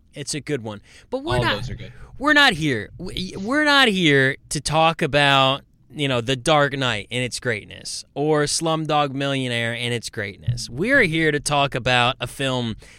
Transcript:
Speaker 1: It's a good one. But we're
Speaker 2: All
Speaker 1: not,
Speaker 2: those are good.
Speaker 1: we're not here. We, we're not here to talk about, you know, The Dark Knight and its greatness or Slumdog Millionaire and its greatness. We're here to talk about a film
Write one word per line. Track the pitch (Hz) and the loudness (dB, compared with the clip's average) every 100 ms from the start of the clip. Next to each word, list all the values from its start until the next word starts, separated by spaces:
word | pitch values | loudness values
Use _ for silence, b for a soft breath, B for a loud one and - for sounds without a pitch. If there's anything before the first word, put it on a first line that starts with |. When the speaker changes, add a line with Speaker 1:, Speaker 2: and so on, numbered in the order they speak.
| _ | _
Speaker 1:
It's | - 143 | -14 -10
a | 151 | -8
good | 127 143 | -6 -6
one. | 110 101 B B B | -6 -12 B B B
But | 262 | -8
we're | 294 - | -4 -2
Speaker 2:
All | |
Speaker 1:
not, | 330 - | 0 -2
Speaker 2:
those | - | -6
are | - | -10
good. | - B B - | -14 B B -4
Speaker 1:
we're | 285 | 2
not | 294 277 | 6 6
here. | 160 156 117 98 - | 4 0 0 -4 -10
We, | 180 - 190 - | -10 -8 -8 -8
we're | 196 294 | -2 0
not | 302 285 254 | 4 4 4
here | 185 165 139 131 139 - | 4 4 6 4 0 -8
to | 151 | -8
talk | - 156 160 160 | -2 2 2 2
about, | 160 143 143 139 135 135 - _ _ | 0 2 4 6 4 2 -6 _ _
you | - 139 | -6 -2
know, | 123 | -2
The | 117 131 | -2 -2
Dark | 120 151 143 | 2 4 4
Knight | 139 127 107 95 | 0 -2 -2 -4
and | 120 | -6
its | 127 - | -6 -6
greatness | 127 107 90 92 - - - | -4 -6 -8 -16 -12 -14 -12
or | 143 151 151 | -4 0 2
Slumdog | 147 - 165 160 156 151 147 | 0 -2 -2 -2 0 0 0
Millionaire | 131 139 135 127 120 117 | -2 -2 -2 -2 -2 -4
and | 117 120 | -4 -4
its | 120 - | -4 -6
greatness. | - 101 - - 120 - | -8 -10 -8 -6 -6 -6
We're | 117 214 277 | -6 0 2
here | 190 160 156 | 2 2 0
to | 147 | 0
talk | 131 147 143 | 0 0 0
about | 131 120 123 120 - | -2 0 2 2 0
a | 120 | -8
film | - 135 127 117 104 B | -4 -2 -2 -4 -6 B